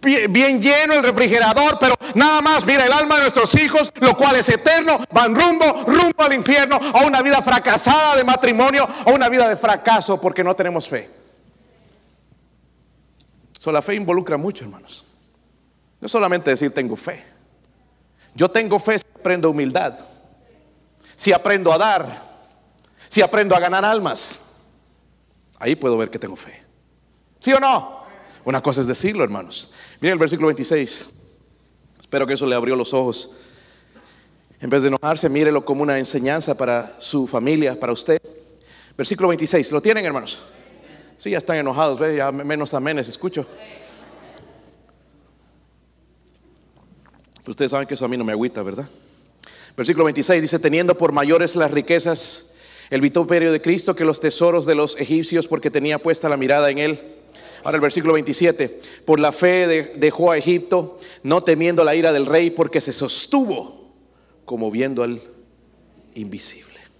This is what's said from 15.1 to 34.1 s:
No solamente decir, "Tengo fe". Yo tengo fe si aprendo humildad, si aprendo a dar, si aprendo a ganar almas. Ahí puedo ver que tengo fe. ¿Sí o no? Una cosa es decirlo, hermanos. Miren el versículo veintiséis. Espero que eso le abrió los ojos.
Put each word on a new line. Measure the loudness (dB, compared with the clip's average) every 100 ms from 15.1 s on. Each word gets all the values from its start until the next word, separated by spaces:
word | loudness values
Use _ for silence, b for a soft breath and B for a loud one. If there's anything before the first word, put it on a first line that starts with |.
| _ _ _ _ _ _ _ _ _
No | -4
solamente | -2 0 0 0
decir, | 0 0
"Tengo | -4 -6
fe". | -6 -10 -14 -18 _ _ _ _ _ _ _ _ b b
Yo | 0 0
tengo | 2 0 -2
fe | 0 -2
si | -4 -8
aprendo | -2 0 0
humildad, | 0 -2 -2 -4 -8 -20 -20 _ _ _ _ _ _ _ _ b b
si | 0
aprendo | 2 2 0 2
a | 2
dar, | 2 0 -2 -14 -20 -20 _ _ _ _ _ b b
si | 2
aprendo | 2 2 2 2
a |
ganar | 2 0
almas. | 0 0 -2 -4 -6 -8 -16 _ _ _ _ _ _ _ _ _ _ _
Ahí | -4
puedo | -2 0 -2
ver | -4
que | -8
tengo | -14 -16
fe. | -20 -20 _ _ _ _ _ _ _ _
¿Sí | 0
o | 2
no? | 2 0 -2 -18 -20 B B B -6
Una | -4
cosa | -2 -2
es | -2
decirlo, | -2 -4 -2
hermanos. | -2 -4 -10 -16 -16 B B B
Miren | -2
el | 0
versículo | 0 0 -2
veintiséis. | -2 -2 -2 -2 -8 -12 -20 _ _ _ _ _ _ _ _
Espero | _ -6 -4
que |
eso | -4 -2
le |
abrió | -2 0 -2
los | -2
ojos. | -2 -2 -4 -10 b b b b b b b b